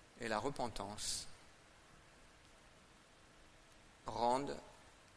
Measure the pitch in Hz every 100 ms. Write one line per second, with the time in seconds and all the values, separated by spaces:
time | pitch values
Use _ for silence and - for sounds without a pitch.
0 | - - 117 107 123 143 120 - 101 107
1 | - - - - - - - - - -
2 | - - - - - - - - - -
3 | - - - - - - - - - -
4 | - 110 120 127 139 143 - - - -
5 | -